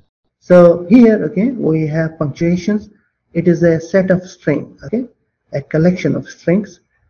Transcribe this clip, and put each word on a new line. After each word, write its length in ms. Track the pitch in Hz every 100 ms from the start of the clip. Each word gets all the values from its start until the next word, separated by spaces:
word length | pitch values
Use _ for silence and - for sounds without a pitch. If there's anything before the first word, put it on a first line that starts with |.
| _ _ _ _
So 480 | - 180 175 175 -
here, 360 | 247 226 214
okay, 240 | 160 185 247
we 380 | 240 147 160 156
have 300 | 160 160 -
punctuations. 720 | 147 - 170 180 208 208 208 _ _ _ _
It 160 | 175 175
is 140 | 160
a 160 | 170 160
set 300 | - 196 185
of 140 | 175 -
string, 500 | - - 143 - -
okay, 220 | 139 226 254 _ _ _ _
a 80 | 143
collection 540 | - 156 175 180 147
of 140 | - -
strings, 520 | - - 190 208 - _ _